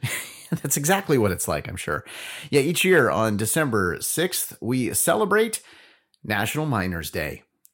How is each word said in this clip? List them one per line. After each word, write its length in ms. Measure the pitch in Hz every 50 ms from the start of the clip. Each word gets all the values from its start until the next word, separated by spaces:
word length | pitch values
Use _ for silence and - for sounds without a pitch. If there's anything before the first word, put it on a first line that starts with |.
| - - - - -
<laughs> 280 | - - - - -
That's 280 | - - - 135 - 156
exactly 400 | 143 156 196 196 190 - 147 127
what 120 | 107 98
it's 160 | 87 - -
like, 220 | - 82 73 - -
I'm 80 | -
sure. 260 | 87 - - 78 - - - - - - - - - - -
Yeah, 140 | 135 143 135
each 200 | 160 175 - -
year 280 | 185 185 156 120 104
on 260 | 71 101 110 110 104
December 600 | 98 113 110 - 160 156 135 113 104 92 87 76 -
sixth, 560 | - - - - 170 180 - - - - - -
we 360 | - 110 131 127 120 - -
celebrate 680 | - - 170 165 214 214 190 202 214 226 233 220 - - - - - - - _ _ _ _ _ _ -
National 400 | 110 107 101 107 113 - 151 156
Miners 460 | 151 123 104 90 92 87 85 76 -
Day. 320 | - 87 78 73 - - _ _ _ _ _ -